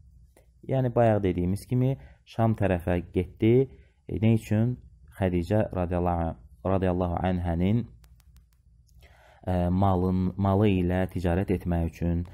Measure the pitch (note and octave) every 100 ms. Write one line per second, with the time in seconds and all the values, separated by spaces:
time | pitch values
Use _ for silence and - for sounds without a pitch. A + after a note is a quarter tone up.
0 | - - - _ _ _ - C3 B2+ A#2+
1 | A2+ G#2 F#2+ F2 F2 F#2 - B2 C3 C3+
2 | - - - - A2+ G#2+ G2 F2 F2+ F2
3 | F2 F#2 F2 - A2 B2 C3 - _ _
4 | - F2 A2+ A2 - G#2+ A#2+ B2 - -
5 | - - F#2+ F2+ F2 G#2+ - F#2 F2 F2
6 | F2 E2+ E2 - - - F#2 F#2+ F#2 F2+
7 | F2+ F2 F#2+ F2+ F2 E2+ F#2 A#2 G#2+ -
8 | - - _ - _ _ _ _ _ -
9 | - _ - _ F#2 F2+ F2 F2+ G2 F2+
10 | F#2 F#2 F2+ F#2 G2 G2 G#2+ F#2 F2 F#2
11 | F2+ F2+ F2 F2 G2+ F2+ F2 E2+ E2 -
12 | E2+ E2+ E2+